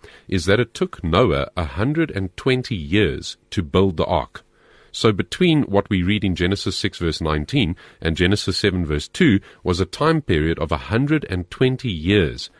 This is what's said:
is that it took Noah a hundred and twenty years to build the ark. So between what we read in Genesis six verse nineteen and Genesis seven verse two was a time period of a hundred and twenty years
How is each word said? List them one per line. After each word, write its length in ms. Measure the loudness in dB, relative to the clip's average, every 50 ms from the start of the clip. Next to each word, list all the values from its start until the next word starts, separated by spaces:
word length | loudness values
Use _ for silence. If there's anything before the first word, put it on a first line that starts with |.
| -18 -20 -20 -20 _ -4
is 160 | -2 0 2
that 160 | 2 2 2
it 120 | 2 -2
took 300 | -4 -6 -6 -6 -6 -6
Noah 480 | -2 2 2 4 4 4 2 0 -2 -4 -4
a 80 | -4 -4
hundred 480 | -4 -4 -2 -2 -2 0 -2 -2 -4
and 240 | -4 -6 -6 -8 -8
twenty 400 | -4 -2 0 0 0 -2 -4 -6
years 600 | -6 -4 0 2 2 2 2 0 -4 -8 -12 -14 -16 _ _
to 140 | -6 -6 -2
build 320 | 0 2 2 2 2 2
the 100 | 0 -2
ark. 380 | 0 0 -2 -2 -4 -10 -20 -20 _ _ _ _ _ _ _ _ _
So 200 | -4 0 0 2
between 500 | 2 0 -2 -4 -2 2 2 4 4 2
what 260 | 2 2 0 0 0 0
we 140 | 0 0
read 220 | 2 0 0 0 0
in 100 | 0 0
Genesis 420 | 0 0 0 0 -2 -2 -4 -4
six 220 | -2 -4 -4 -4 -2
verse 220 | -2 -2 -2 -2
nineteen 540 | -2 -2 0 -2 -2 -2 0 0 0 0 -2 -6 -10 -20 -12 -6
and 160 | -4 -2 0
Genesis 400 | 2 2 2 2 0 0 -2 -2 0
seven 280 | 0 0 0 0 -2
verse 220 | -2 -2 -4 -4 -4
two 320 | 0 2 4 4 4 4 0 -4 -18 _ -2
was 160 | -2 0 0
a 60 | -2
time 340 | -4 -4 -2 0 0 0 0
period 360 | 0 0 0 2 2 0 0 -2
of 100 | -2 -2
a 60 | -4
hundred 480 | -4 -4 -2 0 0 0 0 0 -2 -2 -4
and 220 | -6 -6 -6 -6
twenty 400 | -2 0 0 0 0 -2 -4 -6
years 580 | -6 -2 0 2 4 4 4 2 -2 -6 -12 -14 _